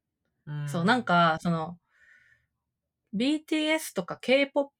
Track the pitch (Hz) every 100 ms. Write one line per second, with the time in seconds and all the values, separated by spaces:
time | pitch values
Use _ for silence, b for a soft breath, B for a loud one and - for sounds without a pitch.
0 | _ _ _ _ - 147 147 170 185 247
1 | 233 175 165 160 175 165 160 175 _ b
2 | b b b b b _ _ _ _ _
3 | _ 202 262 302 - 311 311 311 - -
4 | 175 160 - 269 277 294 277